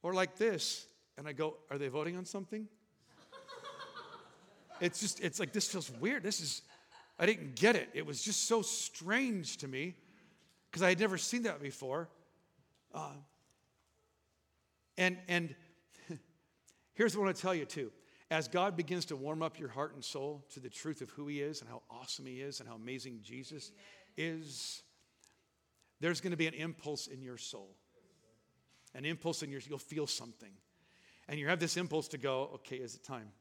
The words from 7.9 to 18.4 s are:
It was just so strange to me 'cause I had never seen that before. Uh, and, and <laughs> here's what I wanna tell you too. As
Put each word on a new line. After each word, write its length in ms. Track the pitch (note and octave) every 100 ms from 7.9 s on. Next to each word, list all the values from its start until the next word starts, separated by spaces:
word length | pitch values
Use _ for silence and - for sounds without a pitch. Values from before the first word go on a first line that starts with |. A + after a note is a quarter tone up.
It 140 | C#3 D#3
was 160 | C#3+
just 240 | G#3+ G3+ -
so 160 | A3+
strange 960 | G3 - - - E3 A3+ C4+ G3+ C#3+ -
to 100 | C#3
me 260 | C3 E3 F3+ - - - _ _ _ _
'cause 100 | E3+
I 60 | F3+
had 120 | F3+
never 180 | G#3+ F#3
seen 240 | - B3
that 180 | A#3 D3
before. 480 | C#3+ - C3+ C#3+ E3 - _ _ _ _ _ _ _
Uh, 180 | D#3 D3+ C#3+ C#3+ _ _ _ _ _ _ _ _ _ _ _ _ _ _ _ _ -
and, 220 | F#3 F3+ F3+
and 260 | F3 E3 C3+ - - _ - -
<laughs> 100 | D#3 - _ _ _ - _ _
here's 220 | - A3+ F#3
what 60 |
I 20 | G3
wanna 80 |
tell 200 | F3+ F#3
you 100 | F3
too. 280 | C#3 D#3 A#2+ - - - -
As 180 | D#3+